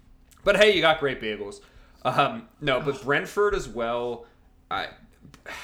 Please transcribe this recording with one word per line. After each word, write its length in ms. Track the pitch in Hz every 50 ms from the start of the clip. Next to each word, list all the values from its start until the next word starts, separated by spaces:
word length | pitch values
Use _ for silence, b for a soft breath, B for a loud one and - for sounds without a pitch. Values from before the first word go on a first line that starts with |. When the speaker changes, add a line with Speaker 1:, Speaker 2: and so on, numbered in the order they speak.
| _ - - - _ _ - - -
Speaker 1:
but 140 | - - 185
hey, 180 | 214 214 202
you 60 | 170
got 180 | 156 165 156 -
great 220 | 143 139 127 -
bagels. 400 | 113 110 104 101 101 101 104 - b b b b b b b b -
Um, 440 | 123 127 151 143 131 117 117 - - _ _
no, 200 | 151 139 131 123
but 140 | - 143 131
Speaker 2:
Ugh. 60 | - 123
Speaker 1:
Brentford 520 | 127 143 160 185 180 - 202 208 208 196
as 120 | 185 139 123
well. 560 | 107 120 117 117 120 120 120 123 117 110 B B B B B B _ _ _ -
I, 180 | 92 98 82 - - - - - _ _ - - - - _ B B B